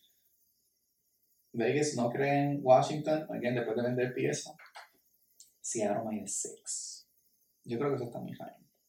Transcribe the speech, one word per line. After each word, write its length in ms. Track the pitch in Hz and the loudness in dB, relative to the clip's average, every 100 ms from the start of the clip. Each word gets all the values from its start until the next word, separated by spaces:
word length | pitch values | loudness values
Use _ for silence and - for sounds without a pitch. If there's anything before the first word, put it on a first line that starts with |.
| _ _ _ _ _ _ _ _ _ _ _ _ _ _ _ | _ _ _ _ _ _ _ _ _ _ _ _ _ _ _
Vegas 420 | 117 117 139 147 | 0 2 2 0
no 140 | 123 120 | 0 -2
cree 440 | 131 139 143 143 | 0 2 4 2
en 80 | 143 | 2
Washington, 640 | 127 127 139 151 156 156 - | 6 6 6 0 0 0 -2
again, 240 | - 120 | -4 0
después 220 | 123 107 113 | 0 0 0
de 60 | |
vender 320 | 120 123 123 | 0 0 0
pieza. 420 | 135 135 - - - - - - _ _ _ _ - - _ | 0 0 -2 -6 -16 -20 -20 -20 _ _ _ _ -20 -20 _
Seattle 420 | - 113 104 104 110 | -6 0 0 0 -2
minus 240 | 107 - - | -4 -4 -6
six. 680 | - - - - - - - _ _ _ _ _ | -6 -10 -10 -8 -10 -14 -20 _ _ _ _ _
Yo 140 | - 117 | -6 -2
creo 120 | 143 | 0
que 60 | 127 | 0
eso 80 | 120 | -2
está 120 | - | -8
muy 120 | - | -10
high. 240 | - - - _ _ | -10 -14 -16 _ _